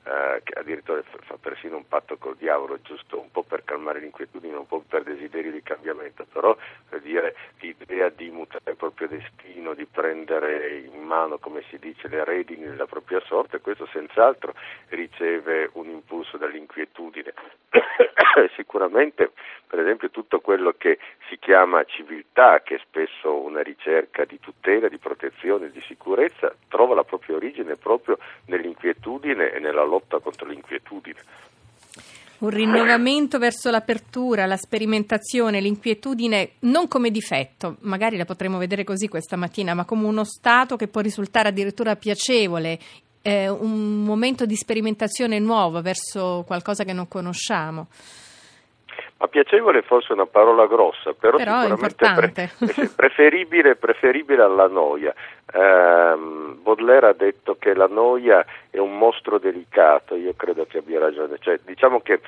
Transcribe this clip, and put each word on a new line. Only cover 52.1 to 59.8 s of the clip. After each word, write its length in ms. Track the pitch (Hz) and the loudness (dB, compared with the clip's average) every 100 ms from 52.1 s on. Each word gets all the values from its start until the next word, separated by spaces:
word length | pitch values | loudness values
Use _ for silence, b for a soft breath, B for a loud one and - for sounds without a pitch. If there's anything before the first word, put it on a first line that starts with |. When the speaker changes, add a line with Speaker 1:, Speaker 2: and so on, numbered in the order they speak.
| 180 190 180 180 | 4 2 0 -8
Speaker 2:
importante. 420 | - 226 - 269 | -4 -2 0 -2
Speaker 1:
<laughs> 0 | |
preferibile, 800 | - 135 - 151 175 170 165 143 123 | 2 2 6 6 6 0 4 4 4
preferibile 680 | 113 113 131 131 156 135 | 2 2 2 0 2 6
alla 240 | 104 95 95 | 6 6 4
noia. 480 | 95 76 73 73 - B B - | 4 0 0 -4 -6 B B -6
Ehm, 1080 | 90 98 92 87 85 85 80 80 78 76 67 | 2 6 8 8 6 6 2 -2 -10 -12 -8
Baudelaire 460 | 92 110 117 135 117 | -2 0 6 8 8
ha 60 | |
detto 420 | 98 98 - - 98 | 4 0 -2 -6 -2
che 180 | 107 | 0
la 140 | 95 95 | 2 2
noia 580 | 104 120 123 123 95 - B B | 4 2 2 6 4 4 B B
è 100 | - | -4
un 180 | 98 101 | -4 2
mostro 400 | 113 - - 104 | 2 2 -2 -2
delicato, 760 | 95 90 85 104 | -2 -4 -2 4